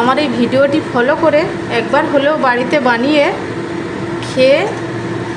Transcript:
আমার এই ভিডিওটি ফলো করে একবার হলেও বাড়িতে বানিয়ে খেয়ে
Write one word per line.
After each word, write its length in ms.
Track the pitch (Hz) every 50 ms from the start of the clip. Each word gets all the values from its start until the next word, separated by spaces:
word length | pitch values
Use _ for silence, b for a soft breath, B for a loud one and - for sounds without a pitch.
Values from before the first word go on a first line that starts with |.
আমার 160 | 240 254 262 285 302
এই 60 | 262 233
ভিডিওটি 420 | 240 240 220 254 269 285 277 294 311 - -
ফলো 220 | - 247 240 269 311 330 339
করে 180 | 302 285 302 339 - - - - - 240 233
একবার 240 | - - 262 294 320 -
হলেও 240 | 285 277 269 294 311 285 269
বাড়িতে 300 | 254 240 240 254 - 311 294 247 247
বানিয়ে 360 | 233 226 247 285 302 294 285 349 - - - - - - - - - - - - - - - - - - -
খেয়ে 320 | - - 262 254 269 285 320 392 440 440 - - - - - - - - - - - -